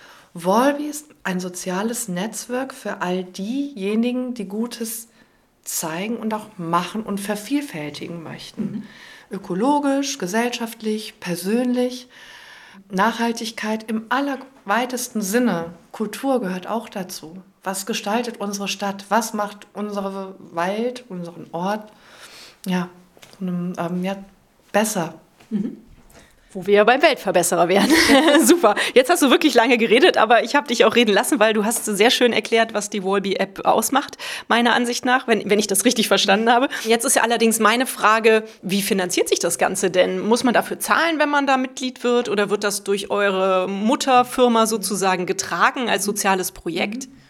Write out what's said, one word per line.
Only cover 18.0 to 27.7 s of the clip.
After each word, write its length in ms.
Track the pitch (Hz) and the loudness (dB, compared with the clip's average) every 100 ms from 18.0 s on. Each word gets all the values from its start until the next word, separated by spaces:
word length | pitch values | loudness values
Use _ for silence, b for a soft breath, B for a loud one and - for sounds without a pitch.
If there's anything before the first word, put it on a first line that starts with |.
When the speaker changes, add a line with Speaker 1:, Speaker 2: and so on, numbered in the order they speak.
| 202 226 240 - | -2 -2 -4 -8
Speaker 1:
unsere 280 | 202 196 196 | -8 -6 -6
Stadt? 380 | - 202 196 - | -6 -6 -8 -2
Was 240 | 214 220 | 0 0
macht 320 | 214 202 - - | -6 -6 -8 -16
unsere 640 | - 208 202 196 196 190 190 - | -10 -8 -6 -6 -8 -12 -16 -12
Welt, 520 | 165 180 208 240 247 - | -4 -4 -2 -4 -6 -14
unseren 380 | 180 170 170 - | -12 -12 -14 -12
Ort, 380 | 170 185 220 - B B B B B B B 185 | -6 -4 -4 -8 B B B B B B B -4
ja, 220 | 180 180 - _ _ - - | -4 -4 -10 _ _ -20 -10
ähm, 640 | 185 175 175 180 170 180 | -6 -4 -6 -6 -6 -4
ja, 140 | 185 196 - _ _ _ _ | -4 -6 -12 _ _ _ _
besser? 440 | 202 220 190 165 - _ _ - | -2 0 -2 -6 -10 _ _ -8
Speaker 2:
Mhm. 280 | 208 - - - - _ b b b _ | -6 -6 -8 -20 -20 _ b b b _
Wo 120 | 190 180 | -8 4
wir 80 | 202 | 6
ja 80 | 214 | 6
beim 160 | 262 | 6
Weltverbesserer 640 | 330 254 208 175 170 175 | 4 4 2 2 2 4
wären. 220 | 170 | 4